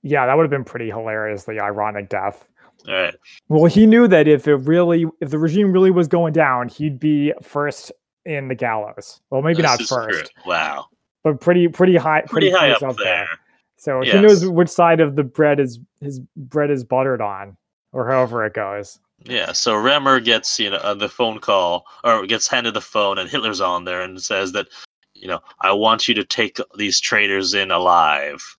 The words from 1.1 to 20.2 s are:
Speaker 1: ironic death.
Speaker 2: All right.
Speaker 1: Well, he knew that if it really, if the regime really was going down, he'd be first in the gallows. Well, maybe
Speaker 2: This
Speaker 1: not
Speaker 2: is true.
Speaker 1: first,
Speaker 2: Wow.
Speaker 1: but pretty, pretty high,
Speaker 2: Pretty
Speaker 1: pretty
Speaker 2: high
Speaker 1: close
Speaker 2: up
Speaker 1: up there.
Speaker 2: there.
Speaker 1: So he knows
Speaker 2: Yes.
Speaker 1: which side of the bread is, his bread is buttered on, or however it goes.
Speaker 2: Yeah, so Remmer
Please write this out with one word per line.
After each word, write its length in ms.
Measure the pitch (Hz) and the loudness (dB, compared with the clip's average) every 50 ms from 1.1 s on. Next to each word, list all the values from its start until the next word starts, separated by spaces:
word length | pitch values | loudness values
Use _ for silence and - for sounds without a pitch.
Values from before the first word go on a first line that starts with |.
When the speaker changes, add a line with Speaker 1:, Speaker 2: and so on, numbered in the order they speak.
| 107 107 107 107 104 98 - - 107 107 | -6 -4 -4 -6 -6 -8 -10 -10 -8 -6
Speaker 1:
ironic 480 | 101 104 101 104 104 107 104 101 98 92 | -6 -4 -4 -4 -4 -4 -4 -8 -8 -6
death. 360 | 104 98 92 101 - - _ _ _ _ _ _ _ _ _ 113 | -6 -4 -4 -6 -8 -10 _ _ _ _ _ _ _ _ _ -4
Speaker 2:
All 40 | 101 | -2
right. 220 | 92 90 85 - _ _ _ - - _ | -2 -2 -2 -6 _ _ _ -20 -20 _
Speaker 1:
Well, 160 | _ 156 156 165 | _ 2 4 4
he 180 | 170 - 202 220 | 6 6 6 6
knew 200 | 220 220 233 240 214 | 8 8 6 6 6
that 180 | 185 160 151 | 6 6 6
if 220 | 151 151 135 - 147 | 6 4 4 4 0
it 60 | 147 | 0
really, 500 | 135 131 147 165 175 180 170 170 170 165 160 - _ | 2 2 2 2 2 4 2 2 0 0 -4 -6 _
if 80 | 165 135 | -8 -6
the 100 | 147 151 | -4 -2
regime 320 | 160 160 151 202 208 196 | -2 0 0 2 2 2
really 200 | 180 185 190 190 | 2 4 4 4
was 180 | 185 175 170 151 | 4 2 2 2
going 240 | - 170 170 160 147 | 2 0 0 0 2
down, 340 | 165 156 139 127 123 123 | 2 2 2 0 -2 -4
he'd 320 | 120 - - 151 151 139 127 | -8 -8 -6 -6 -6 -6 -2
be 320 | 151 156 151 147 143 147 - - | 0 0 0 2 0 -2 -4 -6
first 480 | - - - 147 147 147 139 - - - - _ _ _ _ _ _ | -12 -8 -6 -4 -4 -4 -6 -8 -14 -18 -20 _ _ _ _ _ _
in 240 | 180 151 143 135 131 | -10 -8 -8 -6 -8
the 40 | 131 | -6
gallows. 680 | - 131 117 113 110 104 107 107 - - - - _ _ _ | -4 -4 -4 -4 -4 -6 -10 -14 -18 -20 -20 -20 _ _ _
Well, 120 | 135 131 | -4 -2
maybe 200 | 143 160 170 160 | 0 0 0 2
Speaker 2:
This 100 | 160 143 | 2 2
Speaker 1:
not 80 | 123 113 | 0 0
Speaker 2:
is 80 | 113 | -2
true. 160 | 104 131 123 113 110 | -4 -4 -4 -4 -4
Speaker 1:
first, 220 | 98 78 78 - _ _ _ | -6 -6 -6 -12 _ _ _
Speaker 2:
Wow. 420 | 90 90 80 78 78 73 69 - _ _ _ _ _ _ _ _ | -4 -2 -2 -2 -4 -6 -10 -12 _ _ _ _ _ _ _ _
Speaker 1:
but 160 | 156 147 127 | -2 -2 0
pretty, 300 | - 175 175 180 175 170 | 2 2 4 4 4 2
pretty 260 | - - 185 185 180 | 2 2 4 4 4
high, 240 | 170 - 156 156 - - | 4 2 2 0 0 0
Speaker 2:
Pretty 220 | - - 160 165 190 | -2 -2 0 2 2
Speaker 1:
pretty 20 | |
Speaker 2:
high 200 | 180 185 160 135 120 | 4 4 4 4 2
Speaker 1:
close 60 | 110 139 | 0 0
Speaker 2:
up 60 | 131 | -4
Speaker 1:
up 60 | 123 | -4
there. 80 | 110 101 | -4 -4
Speaker 2:
there. 220 | 92 90 80 - 82 82 _ _ _ _ _ _ _ _ | -2 -2 -4 -4 -8 -12 _ _ _ _ _ _ _ _
Speaker 1:
So 240 | _ - 151 135 127 | _ -8 -6 -4 -2
he 100 | 131 127 143 170 | 0 4 4 6
knows 220 | 202 214 202 175 175 | 8 8 8 6 4
Speaker 2:
Yes. 80 | 190 | 0
Speaker 1:
which 160 | 175 165 175 | 2 2 2
side 320 | 160 - - 175 170 165 160 | 2 4 4 4 4 6 4
of 160 | 160 143 139 | 2 2 2
the 80 | 147 143 | -2 -4
bread 380 | 123 _ - 151 147 143 143 | -4 _ 0 2 2 4 2
is, 180 | 139 127 117 117 - _ _ _ | 0 -2 -4 -14 -20 _ _ _
his 180 | 147 143 139 127 135 _ _ | -14 -12 -12 -12 -16 _ _
bread 340 | - 135 127 - 151 147 143 | -18 -18 -6 -4 -4 -2 -2
is 140 | 147 131 120 | -2 -4 -4
buttered 380 | _ 127 131 135 135 127 113 | _ -2 0 0 0 -2 -4
on, 340 | 110 101 98 95 101 101 98 _ _ _ _ _ _ _ - | -6 -8 -8 -10 -14 -16 -20 _ _ _ _ _ _ _ -8
or 120 | 131 120 | -6 -4
however 400 | 120 135 131 127 113 117 117 107 | 0 0 0 0 0 -2 -4 -4
it 80 | 104 - | -4 -4
goes. 460 | 110 104 98 101 104 101 - - _ _ _ _ _ _ | -6 -6 -6 -6 -10 -10 -14 -18 _ _ _ _ _ _
Speaker 2:
Yeah, 300 | 113 127 110 87 - 87 | -8 -6 -6 -6 -4 -6
so 200 | - - 120 110 | -4 -2 0 -2
Remmer 460 | 107 110 131 143 147 139 135 135 127 | 0 2 0 0 2 2 2 0 2